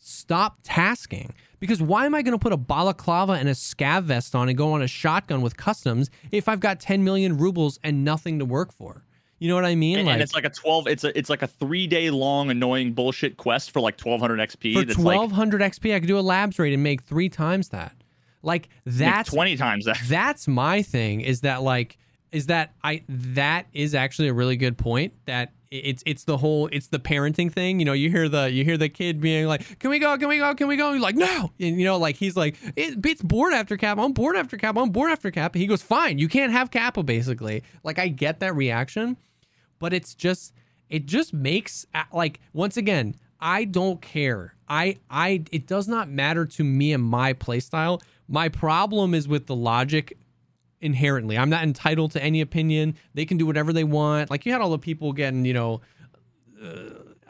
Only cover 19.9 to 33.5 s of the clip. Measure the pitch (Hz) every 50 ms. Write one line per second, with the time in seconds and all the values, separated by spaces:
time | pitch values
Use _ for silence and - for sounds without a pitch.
19.9 | 110 - 120 120 147 170 208 277 294 - - - 135 123 131 151 180 208 202 -
20.9 | - 123 113 110 104 107 117 131 127 120 135 143 131 127 131 131 127 123 120 -
21.9 | - _ _ _ _ _ _ _ - 156 135 143 170 165 156 151 - _ - 147
22.9 | 151 156 - - 135 123 123 127 127 139 139 147 160 175 - - _ 143 147 151
23.9 | 147 139 131 135 - - 156 143 123 120 123 127 127 123 131 127 120 - - 117
24.9 | 117 123 156 208 - _ _ - 127 123 123 120 - _ _ _ 139 131 - 139
25.9 | 131 127 - 160 147 - - - 151 135 139 151 156 151 151 156 - 143 135 -
26.9 | - 135 127 - 156 143 143 147 151 - 175 175 160 190 180 185 190 185 165 143
27.9 | 139 139 143 160 170 175 160 151 143 147 139 131 127 131 135 160 170 156 156 151
28.9 | - - 185 175 165 151 151 160 160 156 156 156 156 151 170 - 202 - - 262
29.9 | 285 294 302 294 285 269 285 285 294 294 285 285 285 262 285 277 285 277 294 294
30.9 | 285 269 240 190 208 269 359 370 370 320 202 160 - _ 185 170 170 180 180 190
31.9 | 190 180 165 156 143 - 196 190 175 185 160 151 151 - - 214 139 - 302 330
32.9 | 269 214 190 302 320 - - 165 185 220 285 370